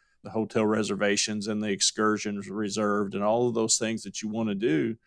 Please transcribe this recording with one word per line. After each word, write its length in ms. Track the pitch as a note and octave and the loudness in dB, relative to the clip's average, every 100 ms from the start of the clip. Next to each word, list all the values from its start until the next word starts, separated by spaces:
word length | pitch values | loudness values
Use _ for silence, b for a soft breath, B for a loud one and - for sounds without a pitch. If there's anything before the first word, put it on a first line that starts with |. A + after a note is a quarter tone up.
| _ _ | _ _
the 80 | G#2 | -8
hotel 360 | A2 G#2 A2+ G#2+ | -4 -2 2 2
reservations 840 | G#2+ G2+ G2 G2+ G2+ - G#2+ G#2 | 2 0 0 2 2 0 -2 -4
and 140 | G#2+ | -2
the 80 | G#2+ | -2
excursions 800 | G2 - - G#2+ G#2+ G#2+ G2+ G2 | 0 0 2 2 2 -2 -6 -6
reserved 640 | G2+ G#2 G#2 G#2 G#2 G2 | -4 -4 0 2 2 0
and 100 | G2+ | 0
all 240 | G#2 A#2 B2 | 2 2 2
of 60 | |
those 240 | A2+ A2+ - | 2 2 0
things 240 | A2 A2+ | 0 -4
that 180 | G2 - | -6 -8
you 80 | G#2+ | -6
wanna 260 | A2 A2 | -2 -2
do. 420 | G2 A#2 D#3 A2+ A2+ | 0 0 2 0 -4